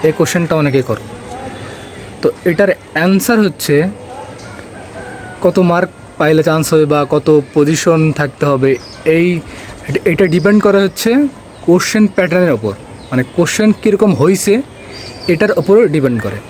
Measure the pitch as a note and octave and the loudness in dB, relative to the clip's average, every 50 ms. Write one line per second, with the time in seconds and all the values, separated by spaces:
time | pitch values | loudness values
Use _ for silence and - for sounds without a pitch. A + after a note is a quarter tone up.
0 | - D#3 D3+ - E3 - - F3+ E3+ D#3 E3+ D#3 D3 C#3+ C3 C3+ B2 - A2 G#2 | 2 0 2 2 -2 0 0 -2 -2 0 0 0 0 2 2 0 0 0 -4 -6
1 | - - - - - - - - - - - - - - - - - - - - | -6 -14 -16 -16 -16 -14 -14 -12 -12 -14 -14 -14 -14 -16 -16 -16 -18 -18 -18 -18
2 | - - - - - - - - - F#3 E3 D#3 G3+ F#3+ F3+ - - - - D#3 | -18 -18 -12 -2 -2 -2 -2 0 -2 -2 0 2 2 0 0 -2 -6 -8 -4 0
3 | E3 F#3 G3 G3 F#3+ - A#3+ A3 G#3 F#3+ D3 - - - D3 C#3+ D#3+ F#3+ G#3 - | 2 2 2 2 2 2 2 2 2 0 -2 -6 -2 0 2 2 2 0 -4 -10
4 | - - - - - - - - - - - - - - - - - - - - | -16 -16 -16 -16 -14 -16 -16 -18 -16 -16 -16 -18 -18 -18 -20 -18 -18 -18 -16 -16
5 | - - - - - - - - - F3+ E3+ F#3+ F#3 F3 E3+ F3 F3+ F3+ - - | -16 -14 -16 -16 -16 -16 -14 -2 -2 2 2 4 2 4 2 2 0 -2 -6 -18
6 | - - - - D#3+ D3+ D#3+ D#3 D3+ E3 D#3 D#3+ D#3 - E3 D#3 D#3 C#3+ D3+ D3 | -20 -20 -6 -2 0 2 4 4 2 2 0 0 0 2 2 2 2 2 2 0
7 | C#3+ C#3 D3+ D3 - E3 D#3 D3 C#3 - - D#3 D3 D3 D#3+ D3 - F3 E3 D#3+ | 0 0 0 0 2 4 2 2 2 0 0 2 2 2 2 0 2 2 2 2
8 | D#3+ D#3 C#3+ - D3+ C3+ - - D3 C#3+ C#3 C3 C3 C3+ C3+ A#2+ - - - - | 2 0 0 -2 -4 -6 -4 -4 -2 0 0 2 2 0 0 0 -4 -16 -20 -6
9 | - D#3 D#3+ E3 E3+ F3+ F3 E3 - - - - - - - - - - C#3 - | -2 0 2 2 2 0 0 -2 -6 -10 -16 -16 -16 -18 -18 -16 -10 -4 -4 -2
10 | - G#3 E3 D3 G3 F3 D#3 F3+ D3+ G3 G#3 G#3+ - G#3 G3 G3 G3 F#3+ F#3 - | 0 0 2 2 2 2 2 2 2 4 4 4 4 4 4 4 2 0 -2 -2
11 | - A3+ A#3 C#4 D4 C4+ - - - - - - - - E3+ F3+ - - - G#3+ | -2 0 2 2 0 0 -4 -10 -20 -20 -20 -6 0 2 2 2 2 0 2 2
12 | G#3+ G3 - - F#3 E3+ E3 F3+ F3+ E3+ C3+ A2 G#2+ G#2 G2 - - - - - | 2 2 2 0 -2 0 2 0 2 2 0 0 -2 -6 -6 -6 -14 -20 -20 -20
13 | - - B2+ B2+ B2+ - - - E3+ E3 - - G#3+ G#3+ G3+ - - A3 G3 G3+ | -12 -4 -2 -2 -2 -2 0 0 0 0 0 2 2 2 2 2 2 0 2 4
14 | A3 G#3 E3+ G#2 C#3 E3+ G3 F#3 - G#3 G3+ B3 C#4 - - - - - - - | 4 2 2 2 2 2 2 2 2 0 0 0 0 -6 -12 -20 -18 -18 -18 -16
15 | - - - - - - F3 E3 G#3 G3 F#3+ - D3 - G3 A3 A#3+ F3 D3 D#3 | -16 -18 -18 -10 -2 -2 0 0 0 0 0 -2 2 4 4 4 4 4 2 0
16 | C3+ C3 B2 A2+ G#2+ G2+ G2 G2+ - | 0 0 0 -2 -4 -6 -8 -10 -14